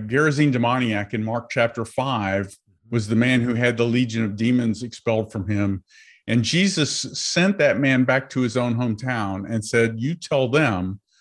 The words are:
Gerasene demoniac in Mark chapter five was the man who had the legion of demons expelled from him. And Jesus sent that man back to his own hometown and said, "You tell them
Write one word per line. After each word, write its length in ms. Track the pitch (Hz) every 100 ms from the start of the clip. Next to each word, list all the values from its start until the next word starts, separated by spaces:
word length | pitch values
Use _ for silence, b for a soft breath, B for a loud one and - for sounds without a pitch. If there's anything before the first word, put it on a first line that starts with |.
| 107
Gerasene 460 | 131 156 143 147
demoniac 640 | 123 120 127 120 104 104
in 100 | 113
Mark 260 | 110 117 -
chapter 340 | 131 117 -
five 680 | 113 - 135 120 98 98 98 - _ _ 113
was 180 | 117 104
the 80 | 113
man 240 | 127 127
who 140 | 120
had 220 | 113 120 113
the 80 |
legion 380 | 120 120 123 113
of 120 | 110 101
demons 460 | 117 123 117 107
expelled 500 | 120 - 117 110 107
from 160 | 110 92
him. 340 | 101 101 95 _ b b b -
And 140 | 117
Jesus 500 | 110 165 196 170 143 - - -
sent 400 | - 170 190 202
that 200 | 143 117
man 260 | 139 127
back 240 | 127 135 135
to 100 | 131
his 160 | 123 123
own 180 | 120
hometown 760 | 117 123 107 127 120 98 95 101
and 140 | 113
said, 300 | - 120 117 113
"You 160 | 135
tell 340 | 170 - 143 127
them 520 | 143 139 92 92 101 _ b